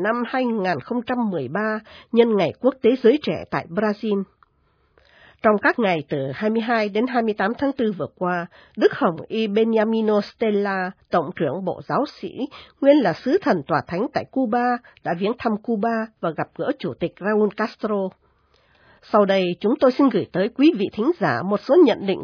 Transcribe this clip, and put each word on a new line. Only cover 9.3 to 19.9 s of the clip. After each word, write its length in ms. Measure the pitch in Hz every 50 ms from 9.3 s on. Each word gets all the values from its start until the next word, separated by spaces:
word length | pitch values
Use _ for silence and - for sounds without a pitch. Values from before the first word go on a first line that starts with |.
| 190 220 220
Beniamino 760 | 208 196 220 220 226 220 220 214 226 226 226 220 214 214 208
Stella, 680 | 196 - - _ 233 220 208 202 202 202 196 190 185 180 - _ _ _
Tổng 200 | - 180 165 180 -
trưởng 280 | - 175 135 135 185 190
Bộ 160 | 180 - - 143 -
Giáo 160 | 147 196 285
sĩ, 420 | 294 - - - 113 - - 254 302 - - - - _ _
nguyên 160 | 277 277 294
là 160 | 302 226 175
sứ 260 | 156 - - 247 311 403
thần 140 | - 285 202 165 139
tòa 160 | - 165 139 -
thánh 200 | - 175 175 240 302 -
tại 100 | - - -
Cuba, 460 | - 262 262 220 233 240 240 247 247 240 - - _ _ _
đã 100 | 151 175 170
viếng 140 | 196 202 240 -
thăm 140 | - 233 214 208
Cuba 440 | - - 233 202 214 233 226 220 220 226 _ _
và 100 | - 170
gặp 160 | 156 - 151 - _
gỡ 160 | - 156 - 294 -
Chủ 160 | - 165 120 -
tịch 120 | 175 165 - -
Raúl 280 | 175 208 220 214 214 202 -
Castro. 520 | - 214 220 - - - 214 214 196 190 190 - _ _ _ _ _ _ _ _ _ _ _ _ _ _ _ _ _
Sau 220 | _ - - 214 202
đây, 320 | 190 196 196 185 175 175 -
chúng 140 | - 208 269 -
tôi 120 | 277 254